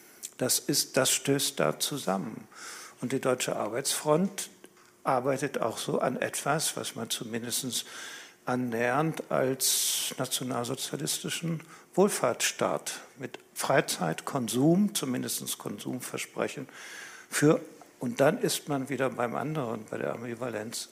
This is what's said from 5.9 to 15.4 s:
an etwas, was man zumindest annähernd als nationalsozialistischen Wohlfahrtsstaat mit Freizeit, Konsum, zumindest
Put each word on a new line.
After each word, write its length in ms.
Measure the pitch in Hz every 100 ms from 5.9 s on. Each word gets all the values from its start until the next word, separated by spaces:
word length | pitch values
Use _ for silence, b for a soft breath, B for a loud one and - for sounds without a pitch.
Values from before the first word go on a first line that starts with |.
| 151
an 180 | - 127
etwas, 580 | - - - 151 - -
was 200 | 113 -
man 140 | 113
zumindest 760 | - 120 117 120 110 131 113 - B B B B B
annähernd 880 | - 123 123 113 123 131 160 156 -
als 800 | 147 131 131 - - - - - -
nationalsozialistischen 1400 | 127 - 127 120 123 135 - 147 151 - 170 - 165 165 B B B -
Wohlfahrtsstaat 1040 | 196 202 127 113 - - 104 80 - - - -
mit 220 | 123 - -
Freizeit, 720 | - - 139 151 - 175 156 -
Konsum, 720 | 139 113 117 143 175 208 -
zumindest 640 | 135 123 123 -